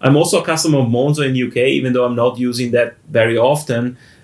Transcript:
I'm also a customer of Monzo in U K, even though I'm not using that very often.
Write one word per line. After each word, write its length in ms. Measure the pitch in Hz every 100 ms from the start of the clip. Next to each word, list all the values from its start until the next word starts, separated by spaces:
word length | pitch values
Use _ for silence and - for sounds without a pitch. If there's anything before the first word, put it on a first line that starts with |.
I'm 160 | 131 143
also 240 | 165 190
a 40 |
customer 340 | - 165 160 143
of 80 | 120
Monzo 400 | 120 143 151 139
in 80 |
U 160 | 131 123
K, 200 | 120 131
even 220 | 139 131
though 120 | 123
I'm 100 | 123
not 240 | 120 123 120
using 320 | 123 120 123
that 260 | 120 117 - -
very 280 | 117 113 113
often. 600 | 127 151 - 117 123 127 - -